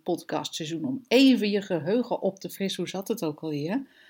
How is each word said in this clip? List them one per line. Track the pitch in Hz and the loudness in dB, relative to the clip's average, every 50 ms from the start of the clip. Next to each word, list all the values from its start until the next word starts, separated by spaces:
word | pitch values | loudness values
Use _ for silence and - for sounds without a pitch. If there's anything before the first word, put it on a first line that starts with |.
| - | -4
podcastseizoen, | 180 175 165 - - 160 151 151 - - - 160 151 165 156 160 | -2 -2 -2 -2 -4 -4 -4 -4 -6 -8 -8 -8 -6 -6 -4 -4
om | 180 135 - - | -4 -4 -4 -2
even | - 226 262 277 269 247 202 208 208 | 4 6 8 8 8 8 6 4 2
je | 202 202 | 0 0
geheugen | 196 - 185 156 143 175 214 254 240 - - - | 0 0 -2 -2 0 0 0 0 0 0 -2 -2
op | - 190 - - | -2 -2 -4 -4
te | - 175 | -10 -10
frissen. | - - 196 185 - - | -6 -4 -4 -4 -2 -4
Hoe | 175 151 | -6 -6
zat | - 190 202 | -6 -6 -4
het | - 220 - 170 | -4 -4 -2 -2
ook | 156 147 - | -4 -4 -4
alweer? | 160 160 151 143 143 165 214 277 269 - _ - - | -6 -4 -4 -2 -2 -2 -2 -4 -4 -8 _ -20 -20